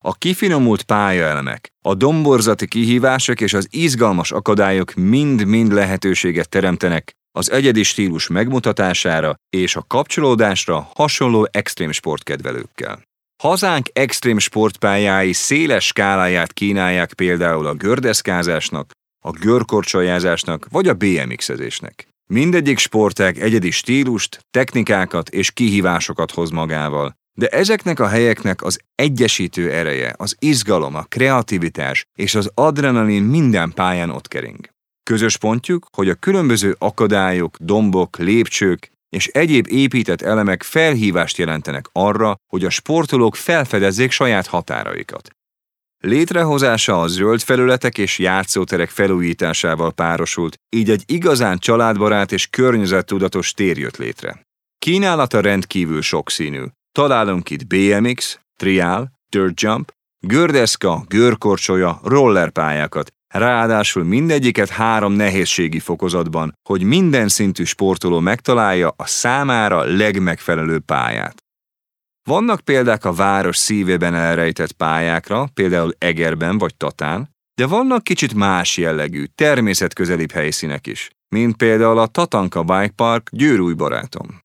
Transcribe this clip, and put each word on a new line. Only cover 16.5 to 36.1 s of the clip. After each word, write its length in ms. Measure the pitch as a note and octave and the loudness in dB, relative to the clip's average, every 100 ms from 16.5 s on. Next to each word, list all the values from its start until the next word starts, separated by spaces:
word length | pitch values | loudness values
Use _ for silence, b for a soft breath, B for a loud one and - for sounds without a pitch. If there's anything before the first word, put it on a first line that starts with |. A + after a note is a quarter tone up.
kínálják 600 | - G2+ G2 F2+ F2+ E2+ | -2 -2 0 0 0 -2
például 540 | - F#2 F2 E2+ D#2+ D2 | -2 -2 2 0 0 -2
a 60 | |
gördeszkázásnak, 1160 | D2 G2 B2+ B2 - - F2+ F2 E2 - D#2 C#2+ _ _ _ | -2 -2 0 0 -2 -2 -2 0 -2 -4 -8 -10 _ _ _
a 60 | - | -12
görkorcsolyázásnak 1400 | - G2+ A#2+ A2+ G#2+ F#2 F#2+ F2+ F2+ F2 E2 - D#2+ - | -2 2 2 2 -2 0 0 0 0 0 -2 -4 -8 -4
vagy 180 | D3 F#3+ | 0 0
a 60 | |
B 100 | F2+ | 2
M 320 | G2+ E2+ B1+ | 0 0 -4
X-ezésnek. 720 | A#1+ - B1+ B1 - - - - _ _ | -8 -8 -8 -8 -10 -14 -20 -20 _ _
Mindegyik 480 | G#2+ D#3+ F3 C#3+ B2 | 0 2 2 2 0
sportág 640 | - A2 G#2 - F#2+ E2+ | 0 2 2 2 0 0
egyedi 320 | A2 A2 F2 | 0 2 0
stílust, 680 | - - C3+ B2+ A2 - - _ | -4 0 0 0 -2 -4 -12 _
technikákat 800 | B2 B2+ B2 G#2 G2+ F#2 F2 D#2+ | -2 0 -2 0 0 0 -4 -4
és 220 | - F#2+ | -2 -4
kihívásokat 800 | - A#2 G2+ F#2 E2+ - - D#2+ | 0 2 2 2 0 -4 -4 -4
hoz 180 | - E2+ | -2 -4
magával, 640 | D#2+ D#2+ D#2 D2+ D2 C#2+ - _ - | -4 -4 -4 -4 -4 -6 -8 _ -4
de 100 | A#2 | 0
ezeknek 520 | C#3 G3 G#3+ F3+ D3 | 0 2 0 -2 -2
a 80 | G#2+ | 0
helyeknek 560 | A2 A#2+ G#2+ G2+ F#2 | 4 2 2 -2 -4
az 160 | - - _ | -6 -8 _
egyesítő 760 | - D3 B2 A#2 - F2 - E2+ | -2 0 2 0 0 -4 -4 -2
ereje, 420 | D#2+ D#2+ C2 B1 - | -2 -2 -4 -6 -8
az 180 | G2+ - | -10 -2
izgalom, 560 | D3 C#3 G#2+ F2+ D2 | 0 0 0 0 0
a 80 | D2+ | -6
kreativitás 1000 | D2 - C3 C3 A2 F#2+ E2 - C2+ C2+ - | -8 -2 2 2 0 -2 -4 -4 -4 -6 -8
és 200 | - G2 | -8 -2
az 160 | A2 G2 | -2 -2
adrenalin 680 | - D3+ C#3+ C#3 A#2+ G#2+ G2+ | 2 0 2 0 2 2 2
minden 480 | G#2 D#3 C#3 G2+ E2+ | 2 2 2 2 0
pályán 380 | - F#2 F2+ E2+ | -2 -2 0 -4
ott 180 | C2 - | -8 -10
kering. 440 | - A1+ - - _ _ _ - | -10 -10 -16 -20 _ _ _ -2
Közös 280 | A2+ A2 - | 0 2 0
pontjuk, 500 | A2 A#2 - F3 - | -2 -2 -2 -4 -4
hogy 140 | - | -2
a 60 | F#2 | 0